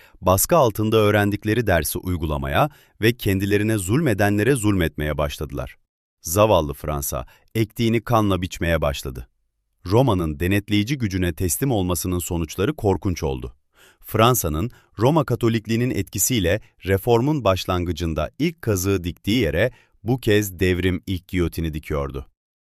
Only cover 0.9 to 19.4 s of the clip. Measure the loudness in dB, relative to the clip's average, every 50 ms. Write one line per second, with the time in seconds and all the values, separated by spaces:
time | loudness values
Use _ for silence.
0.9 | 4 4 4 4 4 4 2 2 0 -2 -2 -2 -2 0 0 2 2 0 0 -2
1.9 | -6 -6 -4 -4 -4 -2 -2 -2 -4 -4 -4 -2 0 0 0 -2 -4 _ _ _
2.9 | _ 0 0 0 0 0 0 0 0 0 0 0 0 0 0 0 -2 -2 0 0
3.9 | 0 0 0 0 0 0 2 2 2 2 2 2 0 0 0 0 2 2 0 -2
4.9 | -2 -4 -4 -4 -2 -2 -4 -4 -4 -8 -10 -8 -8 -10 -10 -10 -14 _ _ _
5.9 | _ _ _ _ _ _ -8 -2 2 4 4 6 6 4 2 0 -4 -8 -8 -6
6.9 | -6 -6 -6 -6 -6 -8 -10 -12 _ _ _ _ -2 -2 -2 -2 -2 -2 0 2
7.9 | 2 0 0 0 2 2 2 2 0 0 -2 -6 -6 -4 0 0 0 2 0 0
8.9 | -2 -4 -6 -10 -10 -10 -14 -16 _ _ _ _ _ _ _ _ _ _ -4 2
9.9 | 2 4 4 4 2 0 0 -2 -2 -2 0 0 0 0 0 0 0 0 0 0
10.9 | -2 -4 -4 -2 -2 -2 -2 -2 -2 -2 -4 -4 -2 -2 -2 0 0 0 0 0
11.9 | -2 -2 -2 -4 -4 -4 -4 -4 -4 -4 -4 -4 -4 -2 -2 -2 -2 0 0 0
12.9 | 0 0 -2 -4 -4 -2 -4 -4 -4 -6 -8 -12 -14 _ _ _ _ _ _ _
13.9 | _ _ -12 -2 2 4 4 6 4 2 0 -2 -2 -2 -4 -6 -8 -12 _ _
14.9 | _ 0 2 2 4 2 2 0 -2 0 0 0 0 0 -2 -2 -2 0 0 -2
15.9 | -2 -4 -6 -4 -4 -2 -2 0 0 2 2 0 0 -2 -4 _ _ _ -2 0
16.9 | 0 0 2 4 4 4 4 2 0 2 2 2 2 0 0 -2 -2 0 -2 -2
17.9 | -4 -4 -4 -4 -2 -4 -4 -6 -4 -4 -4 -4 -4 _ -4 -2 -2 0 0 0
18.9 | 0 0 -2 -6 -8 -4 -2 0 0 2